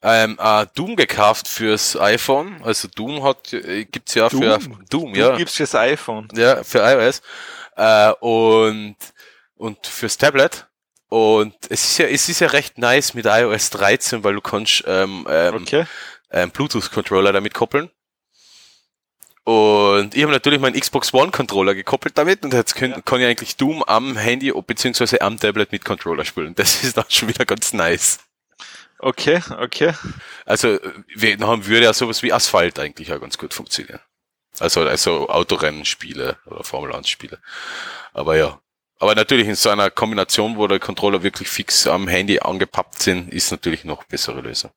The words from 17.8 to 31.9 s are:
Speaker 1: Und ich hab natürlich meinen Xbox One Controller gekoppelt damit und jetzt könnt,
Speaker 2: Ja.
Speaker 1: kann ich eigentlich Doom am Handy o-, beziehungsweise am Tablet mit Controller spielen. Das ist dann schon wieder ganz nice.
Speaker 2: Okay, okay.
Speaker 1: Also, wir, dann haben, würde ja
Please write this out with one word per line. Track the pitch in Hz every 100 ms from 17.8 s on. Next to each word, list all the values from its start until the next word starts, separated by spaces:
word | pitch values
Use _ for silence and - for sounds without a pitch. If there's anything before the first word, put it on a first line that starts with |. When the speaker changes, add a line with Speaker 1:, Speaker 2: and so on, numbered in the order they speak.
| 170 _ _ _ _ _ _ - - _ _ _ _ _ - _
Speaker 1:
Und | - 113 107 104 101 101 101
ich | 110
hab | 151
natürlich | 139 147 147
meinen | 135 127
Xbox | - 139 -
One | 127 160
Controller | - 131 98 95
gekoppelt | 98 98 135 - -
damit | 151 196
und | 143
jetzt | 127 113 -
könnt, | 127 131
Speaker 2:
Ja. |
Speaker 1:
kann | - 131
ich | 123
eigentlich | 117 - -
Doom | 139 160
am | - 110 131 120
Handy | 107 123 135
o-, | -
beziehungsweise | - 117 127 120 117 127
am | 101 107
Tablet | 107 104 101
mit | 101
Controller | - 98 - 82
spielen. | - - 80
Das | 87 92 -
ist | 131 113
dann | -
schon | - 110
wieder | 110
ganz | 123 101 -
nice. | 110 85 85 - - _ _ _ _ - - - _
Speaker 2:
Okay, | 131 - - 170 175 -
okay. | 123 - 156 156 - - - - -
Speaker 1:
Also, | 107 120 101 - 78 -
wir, | 92 110 101
dann | 104
haben, | 117 98
würde | 113
ja | 117